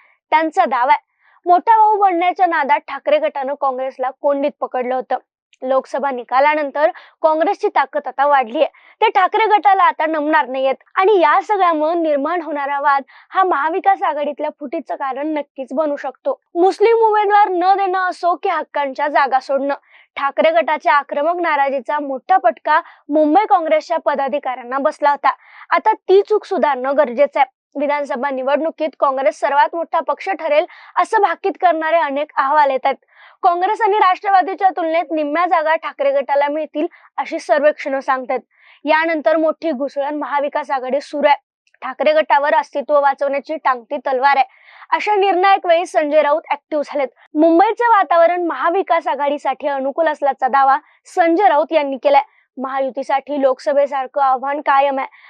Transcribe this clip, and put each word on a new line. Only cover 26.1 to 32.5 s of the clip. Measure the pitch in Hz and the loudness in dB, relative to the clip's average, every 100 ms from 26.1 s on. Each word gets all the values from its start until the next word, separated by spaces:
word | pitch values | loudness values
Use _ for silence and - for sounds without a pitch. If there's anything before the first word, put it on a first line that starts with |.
| 381 | 4
चूक | 392 427 - | 4 0 -2
सुधारणं | 359 294 254 254 285 | -2 0 0 0 0
गरजेचं | 269 233 285 311 | 0 2 0 2
आहे. | 262 _ _ 285 | -2 _ _ -6
विधानसभा | 285 294 285 277 277 | -4 -2 -4 -6 -6
निवडणुकीत | 262 262 285 320 - 311 - | -4 -2 -2 -2 -4 -6 -2
काँग्रेस | 285 262 269 - | -2 0 -2 -2
सर्वात | 311 285 311 339 | 0 2 2 0
मोठा | 320 339 | -4 -4
पक्ष | 302 285 392 | -2 -6 -6
ठरेल | 381 320 294 349 - - - | -6 0 0 0 -4 -8 -4
असं | 359 440 | 0 2
भाकीत | 392 330 392 - | 0 0 -4 0
करणारे | 359 320 320 330 | 0 2 0 0
अनेक | 302 277 302 - | 0 -2 -4 -2
अहवाल | 269 | 0